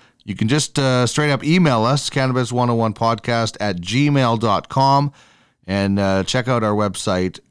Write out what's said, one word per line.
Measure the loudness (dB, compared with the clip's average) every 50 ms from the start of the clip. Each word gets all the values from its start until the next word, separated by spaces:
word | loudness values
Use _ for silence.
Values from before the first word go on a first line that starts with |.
| _ _ _ _ _
You | -10 -4
can | -4 0
just, | 0 0 0 -2 -2 -2 -2
uh, | 0 2 2 2 0
straight | 0 0 0 0 0
up | 0 0 0
email | 2 2 4 4 4 2 2 2
us, | 2 0 0 -2 -4
cannabis | -2 -2 -2 0 0 -2 -2 -2
one | -2 0 0 0
oh | 0
one | 0 0 -2 -2
podcast | -2 -2 -2 -2 -2 -2 -2 -2 0 -2 -2 -4 -4
at | -4 -4 -4 -4
gmail | -6 -2 0 0 2 2 2 2 2 2 0 0
dot | 0 0 0 0 -2
com. | -2 0 2 2 4 4 2 2 -2 -6 -10 -20 _ _ _ _ _ _ _ _
And, | -4 -2 0 0 0 0
uh, | 2 2 2 0 0 0
check | -2 -2 -2 0
out | 0 0 0 0
our | 0 0
website, | 0 0 -2 -4 -4 -4 -2 0 0 -2 -4 -6 -10 -18 _